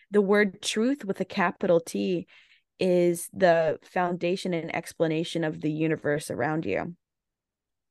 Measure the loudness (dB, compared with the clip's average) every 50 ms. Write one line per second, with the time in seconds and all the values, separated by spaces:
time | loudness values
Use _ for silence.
0 | _ -2 0 2 2 4 4 4 2 2 0 -6 -8 -4 -2 0 2 0 0 -2
1 | -2 -6 -4 -4 -4 -6 -2 0 0 0 0 0 2 4 4 4 2 0 -4 -4
2 | -2 -2 -2 -2 -4 -8 -14 -20 -20 _ _ _ _ _ _ -2 0 2 4 4
3 | 4 2 2 0 -4 -10 -4 2 4 6 6 6 4 2 0 -2 -6 -6 -2 -2
4 | -2 -2 -2 -2 -2 -2 -2 -2 -2 -4 -4 -4 -4 -4 -6 -8 -8 -8 -4 -2
5 | 0 0 0 0 -2 -2 -4 -2 -2 -2 -4 -4 -4 -4 -2 0 0 0 0 -2
6 | -2 -2 -2 -2 -2 -6 -4 -4 -2 -2 -2 -2 -2 -2 -2 -4 -4 -6 -10 _
7 | _ _ _ _ _ _ _ _ _ _ _ _ _ _ _ _ _ _